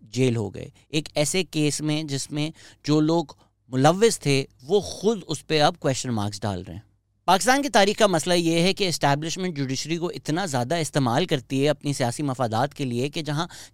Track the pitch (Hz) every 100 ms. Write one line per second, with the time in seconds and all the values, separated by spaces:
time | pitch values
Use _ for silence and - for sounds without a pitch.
0 | 107 113 131 117 101 - - - _ 156
1 | - - 151 185 180 156 147 143 151 151
2 | 156 135 - 147 156 - - - 143 151
3 | 156 170 147 - _ _ _ 127 143 185
4 | 226 - 143 135 135 _ 127 202 - -
5 | 202 220 - 151 - 156 151 185 147 127
6 | 127 110 104 - 107 92 92 87 - _
7 | _ _ - 190 220 277 277 214 196 208
8 | 208 165 180 175 165 165 180 190 190 147
9 | 147 143 160 175 185 147 131 131 147 170
10 | 175 - - 160 196 135 120 170 151 151
11 | 127 127 180 143 - 135 143 147 143 139
12 | 120 117 147 127 120 110 147 - 135 120
13 | 139 170 151 147 175 - -